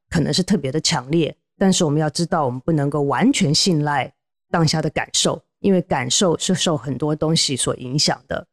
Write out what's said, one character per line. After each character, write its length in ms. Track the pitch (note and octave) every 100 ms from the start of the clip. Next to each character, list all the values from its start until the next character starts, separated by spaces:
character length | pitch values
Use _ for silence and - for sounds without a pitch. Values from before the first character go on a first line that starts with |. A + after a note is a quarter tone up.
| _
可 80 | E3+
能 160 | D3
是 80 | D#3
特 140 | F3+ G3
别 160 | C3+
的 80 | D#3
强 280 | - D3 B2+
烈， 280 | E3+ C3+ - _ _
但 160 | G3
是 120 | F3+
我 40 | D#3+
们 120 | D3+
要 100 | D3+
知 160 | - E3+
道， 180 | E3+
我 60 | C3+
们 80 | B2+
不 140 | -
能 180 | D#3 C#3+
够 120 | D3
完 300 | C#3+ B2+ G#3+
全 220 | C#4 F3+
信 300 | D#3+ G3+ D#3
赖 280 | D3 C#3+ A#2+ - _ _ _
当 160 | F3+ D#3+
下 160 | D#3+
的 80 | D#3
感 180 | - -
受， 280 | - E3+ D#3 - _
因 120 | G3
为 80 | F#3
感 300 | - D3 B2
受 260 | - F#3 C#3+
是 160 | -
受 240 | F3+ - D3+
很 220 | C#3+ C3
多 160 | D3+
东 200 | D3+ D#3
西 200 | E3 -
所 220 | B2+ - -
影 200 | B2+ C#3+
响 240 | E3+ C3 -
的。 180 | D3+ -